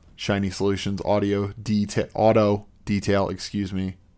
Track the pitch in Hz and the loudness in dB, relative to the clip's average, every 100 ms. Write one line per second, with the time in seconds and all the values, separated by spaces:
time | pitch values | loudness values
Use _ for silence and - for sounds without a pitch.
0 | - - - 101 98 92 98 98 - 98 | -14 -8 -2 0 0 -2 -2 0 -2 -4
1 | - 104 101 101 101 104 107 104 104 - | 0 0 2 0 -2 -6 -2 0 0 -2
2 | - - 110 110 104 104 - - - 101 | -4 2 4 6 4 2 -2 -12 -2 -2
3 | 92 98 98 95 - 104 95 95 95 92 | 2 2 0 -4 -6 -6 -4 -4 -4 -8
4 | _ | _